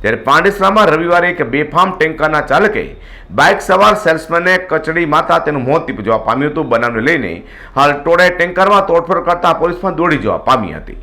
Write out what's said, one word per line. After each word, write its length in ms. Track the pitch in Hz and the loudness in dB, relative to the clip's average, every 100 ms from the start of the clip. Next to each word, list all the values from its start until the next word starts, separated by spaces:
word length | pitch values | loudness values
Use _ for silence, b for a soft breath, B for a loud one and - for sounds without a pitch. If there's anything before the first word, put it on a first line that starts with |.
ત્યારે 160 | 104 117 | -2 -2
પાંડેસરામાં 680 | - 151 185 196 190 214 165 | 2 2 2 0 0 4 2
રવિવારે 420 | 156 170 175 175 | 2 2 2 0
એક 120 | 175 | -2
બેફામ 500 | 120 135 151 156 190 185 | -4 -2 -2 0 0 -2
ટેન્કરના 440 | 160 156 156 151 | -8 -2 -2 -2
ચાલકે 420 | 143 143 214 120 69 - B B B | 0 2 2 -2 -8 -14 B B B
બાઇક 300 | 98 156 180 | 0 2 2
સવાર 320 | - 190 208 208 | 0 4 4 4
સેલ્સમેનને 600 | 165 160 - 170 180 185 | 0 -2 -2 -2 2 0
કચડી 480 | 185 160 160 165 160 | 0 -4 -2 -2 2
મારતા 340 | 151 165 170 | 0 2 0
તેનું 240 | 156 147 | 0 -2
મોત 260 | 123 160 165 | 0 0 -2
નીપજવા 280 | 113 104 110 | -6 0 0
પામ્યું 340 | 110 120 147 | 0 0 0
હતું. 180 | 151 135 | -2 0
બનાવને 320 | 117 120 113 | 0 0 0
લઈને 420 | 127 165 98 85 - B B 135 | 0 0 -4 -10 -14 B B 0
હાલ 180 | 143 | 2
ટોળાએ 360 | 143 160 175 180 | 2 0 4 4
ટેન્કરમાં 580 | 180 175 180 196 202 190 | 2 -2 0 2 2 2
તોડફોડ 340 | 170 170 175 175 | 0 0 -2 0
કરતા 280 | 175 175 | 0 0
પોલીસ 240 | 160 175 175 | 0 -2 -2
પણ 180 | 190 165 | -6 -2
દોડી 220 | 175 147 | 0 0
જવા 200 | 104 87 | 0 -4
પામી 360 | - 127 92 | -4 -6 -6
હતી. 240 | 76 - - | -10 -14 -18